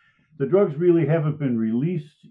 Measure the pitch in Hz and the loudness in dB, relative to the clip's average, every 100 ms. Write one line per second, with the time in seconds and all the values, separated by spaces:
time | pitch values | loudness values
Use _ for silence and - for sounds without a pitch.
0 | _ _ _ - 135 190 202 143 175 170 | _ _ _ -8 -2 2 2 2 2 2
1 | 143 165 151 147 139 117 110 117 156 175 | 2 0 0 -2 -2 -2 -2 -2 -2 -4
2 | - _ - | -8 _ -14